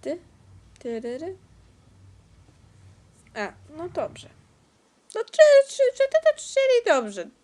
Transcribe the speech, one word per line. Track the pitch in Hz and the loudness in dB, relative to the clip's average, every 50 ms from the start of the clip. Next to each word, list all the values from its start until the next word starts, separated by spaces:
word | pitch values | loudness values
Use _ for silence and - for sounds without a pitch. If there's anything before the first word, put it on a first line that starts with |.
Ty? | - 254 302 349 349 _ _ _ _ - - - _ - - - | -10 -10 -12 -12 -12 _ _ _ _ -20 -20 -20 _ -20 -20 -16
Tyryry? | - 240 233 226 226 233 240 262 320 359 381 370 _ _ - _ _ _ _ _ _ _ _ _ - - - - _ _ - - - _ _ _ _ _ _ - - - - _ _ _ _ _ _ _ _ | -12 -12 -10 -10 -10 -10 -12 -12 -12 -14 -14 -16 _ _ -20 _ _ _ _ _ _ _ _ _ -20 -20 -20 -20 _ _ -20 -20 -20 _ _ _ _ _ _ -20 -20 -20 -20 _ _ _ _ _ _ _ _
A, | 214 208 185 - - - - 294 | -10 -10 -10 -12 -18 -20 -20 -18
no | 311 330 359 | -14 -14 -12
dobrze. | - 359 233 - - - - - _ _ _ _ _ _ _ _ _ _ _ _ _ _ _ _ - | -8 -8 -8 -8 -10 -18 -20 -20 _ _ _ _ _ _ _ _ _ _ _ _ _ _ _ _ -10
No | 427 453 | -10 -10
trzy, | - - - 622 605 571 554 554 539 | -10 4 6 6 8 8 6 4 2
trzy, | - - 554 494 523 | -2 -2 -2 -2 0
trzy, | - 539 539 - | -2 -4 0 0
to, | 640 | 0
to | 640 640 605 | 0 0 -2
czyli | - - - - 539 539 523 508 480 466 | -2 -8 -6 -4 -2 0 2 2 0 2
dobrze. | 427 311 269 233 214 202 196 170 - _ _ | 2 0 0 0 -6 -10 -12 -14 -14 _ _